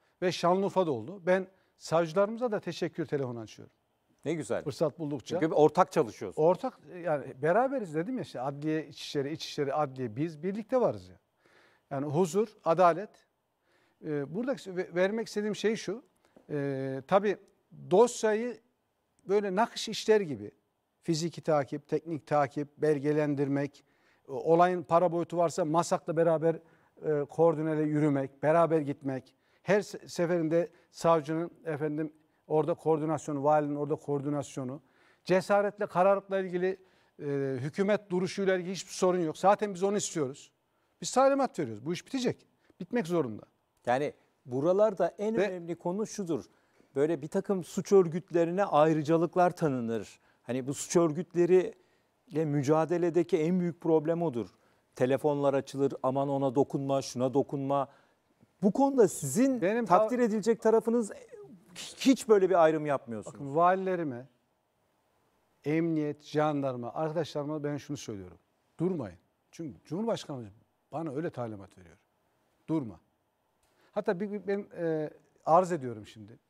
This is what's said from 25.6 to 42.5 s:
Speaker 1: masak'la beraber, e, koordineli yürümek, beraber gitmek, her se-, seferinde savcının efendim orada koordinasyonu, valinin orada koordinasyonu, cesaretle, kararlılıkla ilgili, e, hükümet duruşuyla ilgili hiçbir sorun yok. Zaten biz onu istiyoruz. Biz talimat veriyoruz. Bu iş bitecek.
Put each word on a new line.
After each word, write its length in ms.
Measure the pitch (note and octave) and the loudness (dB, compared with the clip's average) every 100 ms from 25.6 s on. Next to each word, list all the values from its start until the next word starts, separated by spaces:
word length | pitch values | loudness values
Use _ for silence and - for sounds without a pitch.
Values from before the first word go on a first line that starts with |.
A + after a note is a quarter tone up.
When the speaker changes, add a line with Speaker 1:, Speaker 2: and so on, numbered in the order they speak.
Speaker 1:
masak'la 520 | E3 D#3+ E3+ F#3 - D#3+ | 0 0 0 -2 -2 0
beraber, 400 | E3 D#3+ D#3+ D#3+ - _ _ _ | 2 2 0 -2 -6 _ _ _
e, 200 | D#3 D3 | -4 -2
koordineli 640 | C#3+ - E3 D3+ D#3 D#3 D#3 | -2 2 4 4 0 0 0
yürümek, 540 | D3+ D3+ C#3 C3+ - | 2 2 2 -2 -2
beraber 380 | C#3+ E3 E3 D#3+ | 2 4 4 2
gitmek, 540 | C#3+ C#3+ C3+ C3 - _ _ _ | 0 -6 -6 -8 -10 _ _ _
her 180 | - G3+ | 0 0
se-, 280 | G3 - C#3+ | 0 -10 -10
seferinde 640 | - E3+ F3 D#3+ E3 E3+ - _ | -2 0 0 2 0 0 -6 _
savcının 600 | - E3 E3 C#3+ D#3+ E3+ - | -2 2 2 2 -4 -6 -10
efendim 480 | E3 C#3+ D3+ D3+ D#3 - _ _ - | -8 -6 -4 -4 -6 -10 _ _ -4
orada 280 | D3+ D3 | 0 0
koordinasyonu, 680 | E3+ D#3 D#3+ D#3 D3+ - D3 | -2 0 0 0 -4 -4 -2
valinin 300 | C#3 D3+ D3 | 2 4 2
orada 220 | D3 D3 D3 | -4 -4 -6
koordinasyonu, 840 | - C#3+ C3+ D3 C3+ - B2+ C#3+ - _ _ _ | -4 -4 -2 -4 -6 -8 -10 -10 -16 _ _ _
cesaretle, 640 | - F#3 - G3+ G3+ - G#3 | -2 0 2 2 0 -4 -4
kararlılıkla 540 | E3+ F#3+ G3 G3 F#3+ | 2 4 4 0 -4
ilgili, 380 | F#3+ F3+ F#3 F#3+ _ _ _ - | -4 -2 -2 -4 _ _ _ -12
e, 80 | D3 C#3+ C#3 C3 | -6 -4 -4 -4
hükümet 500 | C#3 - G3 G#3 G3+ | -6 -2 0 0 0
duruşuyla 460 | F3+ F3+ - G3 F#3 | -4 -2 -2 0 0
ilgili 160 | F3 | -2
hiçbir 200 | F#3 - | -8 -10
sorun 280 | - F#3 F3+ | 0 2 2
yok. 180 | D#3+ D3+ | -2 2
Zaten 360 | F#3 G3+ G#3 | 4 4 0
biz 80 | F3+ | -2
onu 140 | G3 G#3 | -2 0
istiyoruz. 560 | - E3 C3+ C#3+ - _ _ _ _ _ | -2 -4 -4 -6 -18 _ _ _ _ _
Biz 120 | F3 | -2
talimat 460 | B3 C4+ C#4 C4 - | 4 4 4 0 -2
veriyoruz. 280 | C3+ G#2 B2+ | -8 -6 -8
Bu 60 | |
iş 140 | F3 - | -8 -8
bitecek. 400 | C4+ B3 - _ | -4 -4 -6 _